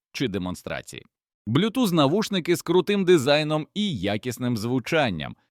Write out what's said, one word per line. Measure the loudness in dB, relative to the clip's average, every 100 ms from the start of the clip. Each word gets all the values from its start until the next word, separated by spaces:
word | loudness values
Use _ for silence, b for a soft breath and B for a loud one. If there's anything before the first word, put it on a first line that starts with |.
| _
чи | -6 -4
демонстрації. | -4 -6 -8 -8 -10 -10 -16 -18 _ _ _ -2
Bluetooth-навушники | 0 2 0 2 4 4 2 0 -2 0 -2
з |
крутим | 2 2 2 2
дизайном | 6 4 6 2 2 -2 -4
і | -4 -4 -2
якісним | -2 -2 -4 -4 -2 -2
звучанням. | -2 -2 0 0 0 -2 -8 -12 _